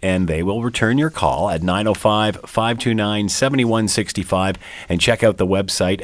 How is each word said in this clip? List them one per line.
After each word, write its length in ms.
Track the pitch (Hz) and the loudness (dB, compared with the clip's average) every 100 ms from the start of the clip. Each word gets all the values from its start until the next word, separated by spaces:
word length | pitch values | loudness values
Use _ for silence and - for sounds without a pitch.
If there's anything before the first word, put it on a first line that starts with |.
and 260 | 95 92 90 | 0 0 2
they 140 | 80 | 0
will 200 | 90 107 | 0 -2
return 360 | 120 117 110 131 | -2 0 2 2
your 120 | 156 | 0
call 380 | - 80 - 98 | 0 0 0 0
at 120 | 82 | 0
nine 240 | 90 95 107 | 0 0 0
oh 60 | |
five, 440 | 101 107 107 107 95 - | 2 2 2 0 -2 -4
five 320 | - 113 117 | -2 -2 0
two 160 | 120 | 0
nine, 340 | 110 104 104 101 | 0 0 0 -2
seven 380 | - 131 135 120 | 0 0 2 2
one 220 | 113 107 | 2 0
six 240 | - 104 | 0 -2
five, 440 | - 92 92 95 95 - - - | -4 -2 0 0 -2 -10 -18 -4
and 120 | 175 | 0
check 240 | - 113 | 2 4
out 140 | 113 98 | 2 2
the 80 | 92 | 0
website 540 | 95 98 - 90 98 | 0 -2 -2 0 -2